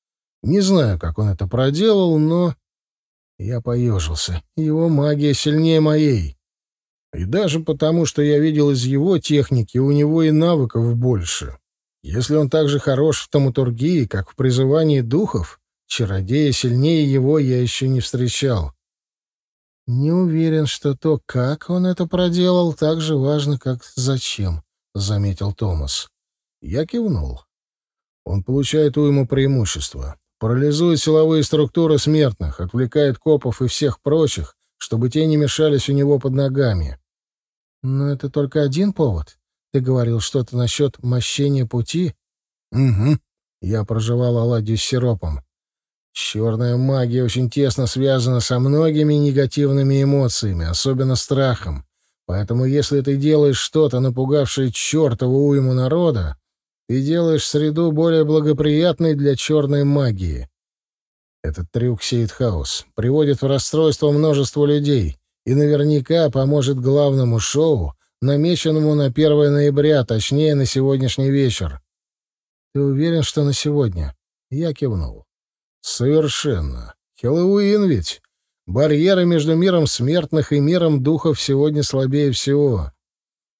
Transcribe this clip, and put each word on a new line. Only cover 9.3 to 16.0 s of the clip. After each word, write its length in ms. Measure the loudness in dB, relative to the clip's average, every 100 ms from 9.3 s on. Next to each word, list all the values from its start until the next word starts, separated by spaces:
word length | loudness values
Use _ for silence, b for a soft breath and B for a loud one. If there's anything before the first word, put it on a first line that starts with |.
| 0 2 0 0 0
у 140 | 2
него 320 | 2 2 2
и 80 | 2
навыков 640 | 4 4 2 0 -2 -2 0
больше. 640 | 0 0 -2 -8 -10 -16 _ _ _ _
Если 320 | -8 -6 0
он 160 | 0 2
так 180 | 0 0
же 120 | 0
хорош 420 | 0 0 0 0
в 60 | -2
томатургии, 800 | 0 0 0 -2 -2 0 0 0
как 240 | -4 -6
в 40 |
призывании 680 | -2 0 2 2 2 2 2
духов, 600 | 0 0 0 -2 -6 -12 _ _ -10
чародея 640 | -4